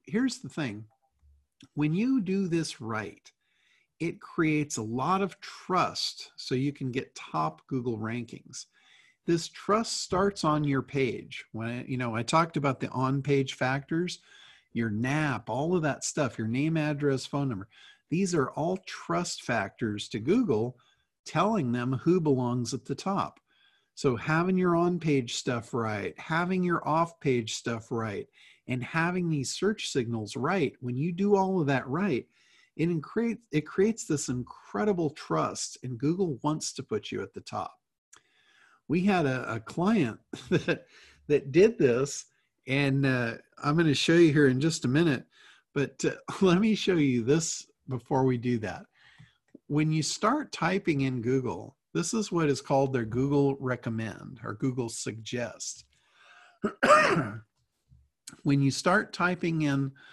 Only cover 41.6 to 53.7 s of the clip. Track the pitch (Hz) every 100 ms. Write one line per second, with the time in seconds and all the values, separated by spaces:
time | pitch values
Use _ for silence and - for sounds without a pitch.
41.6 | 220 240 139 120 139 - - _ _ _
42.6 | - 139 139 139 139 127 117 113 _ -
43.6 | 143 156 160 131 - 170 165 147 139 127
44.6 | 160 160 123 143 170 123 - _ - -
45.6 | _ 147 131 - 151 - - - 190 175
46.6 | 220 196 - 175 139 120 113 165 160 -
47.6 | - _ - 123 - 139 131 123 120 117
48.6 | 101 87 104 _ - - - _ _ -
49.6 | - 143 156 156 147 - 214 294 254 -
50.6 | 170 196 180 139 135 127 113 131 120 87
51.6 | 110 - _ 165 170 226 202 170 151 131
52.6 | - 139 135 131 113 120 139 143 139 139
53.6 | 127